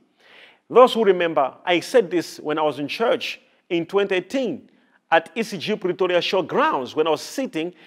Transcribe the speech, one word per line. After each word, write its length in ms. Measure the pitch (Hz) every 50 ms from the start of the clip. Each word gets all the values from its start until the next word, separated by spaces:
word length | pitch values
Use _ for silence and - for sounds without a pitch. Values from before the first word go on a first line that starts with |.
| _ _ _ _ _ - - - - - _ _ _ -
Those 240 | 147 220 254 233 -
who 100 | 226 226
remember, 500 | 196 185 175 175 165 160 147 135 127 - - -
I 160 | 180 180 170
said 280 | - - - 247 208 165
this 300 | 180 170 151 - - -
when 180 | - 147 151
I 40 | 156
was 180 | 156 151 135 135
in 80 | 147
church 540 | 135 - - 226 233 175 127 - - - - _ _ _ _ _ -
in 160 | 185 170 165
twenty 300 | 165 185 196 202 190 190
eighteen 540 | 180 180 - - 269 262 208 143 107 - _ _ _ _ _ _ _ _ _
at 220 | 165 165 - - -
E 80 | 240 226
C 140 | - 208
G 180 | 165 123 160 214
Pretoria 440 | 214 - 180 175 - 190 175 180 175
Showgrounds 760 | 165 - - 190 165 127 151 208 285 320 180 147 127 110 98
when 120 | 151 156
I 40 | 165
was 100 | 151 147
sitting 520 | - - - - 269 226 - 160 160 175 175 - -